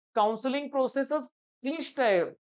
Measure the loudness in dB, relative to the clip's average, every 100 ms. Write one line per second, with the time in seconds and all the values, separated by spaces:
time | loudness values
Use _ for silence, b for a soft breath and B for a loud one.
0 | _ 2 2 2 -2 -2 -2 -2 0 0
1 | -2 -2 -4 _ _ _ -6 -6 -6 0
2 | 2 4 2 -6 _